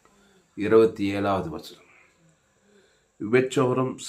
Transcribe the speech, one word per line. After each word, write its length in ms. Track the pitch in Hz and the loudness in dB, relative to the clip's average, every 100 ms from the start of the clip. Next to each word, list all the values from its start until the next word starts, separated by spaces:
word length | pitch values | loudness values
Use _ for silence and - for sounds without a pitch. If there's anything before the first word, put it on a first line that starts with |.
| _ _ _ _ _ - | _ _ _ _ _ -6
இருபத்தி 500 | 104 110 110 - 98 | 4 6 4 2 -4
ஏழாவது 440 | 101 101 95 82 | -2 -2 -2 -4
வசனம். 340 | 73 - - _ _ _ _ 165 _ _ _ _ _ _ _ _ - | -10 -16 -20 _ _ _ _ _ _ _ _ _ _ _ _ _ -14
"விபச்சாரம் 760 | 104 127 131 143 127 127 131 - | 0 0 2 0 0 0 -4 -6